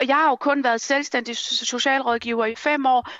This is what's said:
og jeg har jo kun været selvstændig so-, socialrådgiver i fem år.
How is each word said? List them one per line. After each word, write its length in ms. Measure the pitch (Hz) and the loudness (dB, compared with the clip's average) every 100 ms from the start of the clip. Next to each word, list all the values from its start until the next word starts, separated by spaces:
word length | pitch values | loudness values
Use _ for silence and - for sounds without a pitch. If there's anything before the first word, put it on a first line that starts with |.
og 60 | 254 | 0
jeg 80 | 285 | 2
har 120 | 311 | 4
jo 80 | 247 | 2
kun 280 | 285 285 | 2 2
været 160 | 247 226 | 2 0
selvstændig 560 | - 277 285 254 233 226 | 0 -2 -2 -4 -4 -6
so-, 280 | - - | -4 -4
socialrådgiver 800 | 240 247 269 269 247 233 233 233 | -4 -2 0 0 0 -2 -2 -2
i 100 | 220 | -2
fem 320 | 226 294 294 262 | -2 0 2 4
år. 220 | 254 - - | 2 0 -10